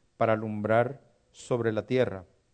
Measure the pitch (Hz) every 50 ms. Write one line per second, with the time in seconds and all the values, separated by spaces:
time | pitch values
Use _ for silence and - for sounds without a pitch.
0 | _ _ _ - 117 113 110 107 110 110 107 104 104 104 110 117 120 127 139 -
1 | _ _ _ _ _ _ _ - - - 131 117 113 113 107 107 104 - 127 127
2 | 120 101 95 95 92 - _ _ _ _